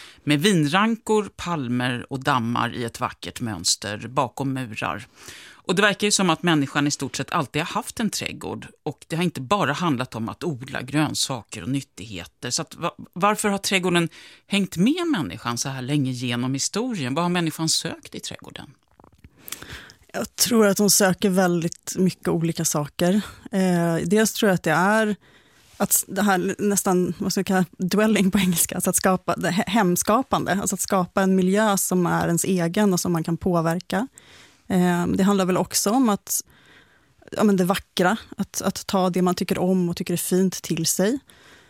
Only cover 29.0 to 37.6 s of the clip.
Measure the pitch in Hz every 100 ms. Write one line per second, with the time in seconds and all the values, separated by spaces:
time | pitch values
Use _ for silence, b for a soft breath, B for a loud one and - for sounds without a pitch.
29 | 190 185 - - 185 185 - 220 180 175
30 | - 226 - 175 - 190 - 190 - 190
31 | 180 202 190 190 185 202 220 196 - 180
32 | 170 165 170 170 - 185 170 190 202 180
33 | 185 170 160 170 190 170 160 175 - 185
34 | 262 B B B B B - 185 180 175
35 | 175 185 190 196 180 180 180 - 196 247
36 | 240 196 - - - b b b b b
37 | b b - - 214 190